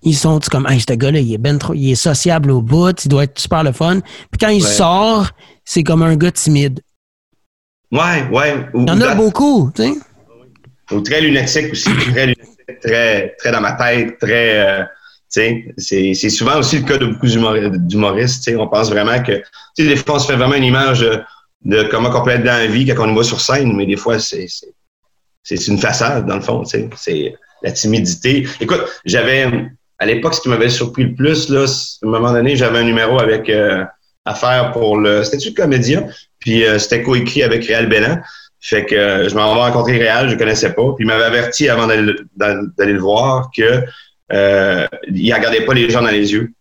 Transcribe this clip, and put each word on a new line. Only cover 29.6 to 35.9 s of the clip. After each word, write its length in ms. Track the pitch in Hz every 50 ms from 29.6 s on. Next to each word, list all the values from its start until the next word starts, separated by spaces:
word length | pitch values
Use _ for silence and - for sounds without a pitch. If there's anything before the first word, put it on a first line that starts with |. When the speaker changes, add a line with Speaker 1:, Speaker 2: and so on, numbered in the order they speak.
| - - - _ _ _ _ _
Speaker 2:
à 80 | -
l'époque, 280 | 104 117 117 113 165 165
ce 60 | -
qui 80 | - 135
m'avait 200 | 120 110 110 120
surpris 340 | 120 - 123 117 - - 131
le 120 | 127 123
plus, 340 | - 131 147 160 - - -
là, 180 | 139 139 135
c'est, 380 | 131 131 - - - - - -
à 20 |
un 40 | 110
moment 220 | 110 113 117 120 120
donné, 220 | 120 117 135 143
j'avais 240 | 127 127 117 110 117
un 60 | 117
numéro 340 | 117 113 113 113 113 127 131
avec, 300 | 117 110 110 107 107 -
euh, 360 | 110 107 104 101 95 95 95 95 - _ _ _ _ _ _
à 100 | - 107
faire 360 | - - 123 127 127 120 -
pour 260 | - 120 117 107 107 107
le, 260 | 104 104 104 107 104
c'était-tu 240 | 104 - 139 - 220
le 60 | 214
Comédia ? 520 | - 190 156 135 127 117 117